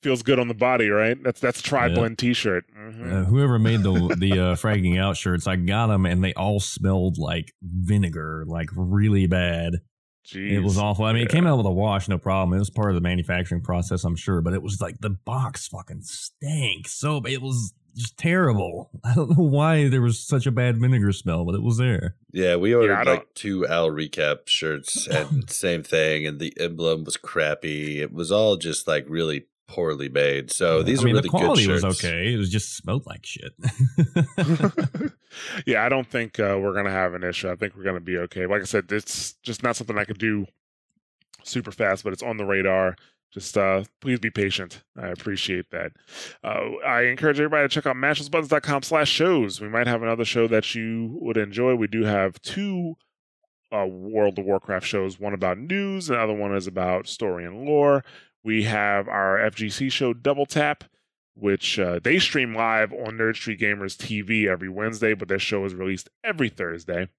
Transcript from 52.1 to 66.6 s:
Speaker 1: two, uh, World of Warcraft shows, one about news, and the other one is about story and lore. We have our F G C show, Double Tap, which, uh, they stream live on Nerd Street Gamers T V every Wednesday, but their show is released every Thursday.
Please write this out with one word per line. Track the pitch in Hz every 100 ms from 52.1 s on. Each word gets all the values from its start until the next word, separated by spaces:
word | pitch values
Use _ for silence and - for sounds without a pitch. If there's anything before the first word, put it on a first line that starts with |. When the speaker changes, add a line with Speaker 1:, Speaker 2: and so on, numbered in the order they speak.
| 101 95 87
Speaker 1:
two, | - - 202 190 175 165 _ _ _ _ _ _ _
uh, | 110 95
World | 92 95 107 104 95
of |
Warcraft | 95 98 - 95 -
shows, | 104 95 90
one | 101
about | 101 92 90
news, | 143 190 202 190 170
and | 120
the |
other | 110
one | 107 101
is | 98 92
about | 92 92 92 -
story | - 110 87 87
and | 98
lore. | 143 147 143 139 - - - _
We | 110 110
have | 107 107 104 101 101
our | 104 98 98
F | 110
G | - 110
C | 98 135
show, | - 131
Double | 120 139 143
Tap, | 143 - 147 147 - _ _ _ _
which, | _ 101 98 - -
uh, | 90 87
they | 101 175
stream | - 151 123
live | 110 113 113 107
on | - 117 113
Nerd | 113 110
Street | - 104
Gamers | 104 101 98 -
T | - 107
V | 98 113 104
every | 92 95
Wednesday, | 92 110 110 110
but | 107 98
their | 95
show | - 104
is | 98
released | 90 95 95 - _
every | 226 180 127
Thursday. | -